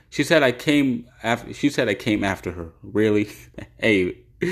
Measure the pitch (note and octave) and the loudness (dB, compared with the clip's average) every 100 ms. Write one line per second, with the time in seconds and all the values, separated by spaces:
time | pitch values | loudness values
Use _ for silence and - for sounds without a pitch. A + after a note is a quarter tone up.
0 | _ - C#3+ E3 C3 A#2+ - D3 C3+ A#2+ | _ -4 2 4 4 2 0 2 2 -2
1 | - - A2+ A#2+ - - D3 - A#2+ G2+ | -8 -8 -4 -4 -6 -4 -2 0 -2 -2
2 | A#2 G#2 G2 F#2 - E2+ E2 - G2+ G2+ | 0 0 0 -4 -6 -10 -12 -16 -6 0
3 | G#2+ G#2 G#2 - - - - - A2+ G2+ | 2 2 0 -8 -20 -20 -20 -2 2 2
4 | F2+ - - - F3+ | 2 -4 -16 -8 -4